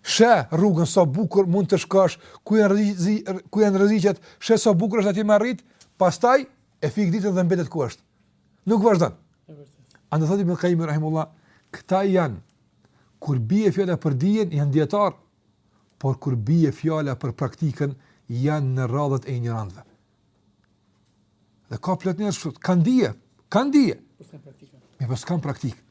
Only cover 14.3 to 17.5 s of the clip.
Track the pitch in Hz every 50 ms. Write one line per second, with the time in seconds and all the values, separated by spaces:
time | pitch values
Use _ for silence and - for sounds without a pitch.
14.3 | 208 220 214 175 160 143 143 143 135 156 151 - 196 208 208 185 - _ _ _
15.3 | _ _ _ _ _ _ _ _ _ _ _ _ _ _ - 135 131 - - 147
16.3 | 127 117 104 107 160 170 160 143 - - - 160 160 156 151 139 127 - - 131
17.3 | 117 - 151 120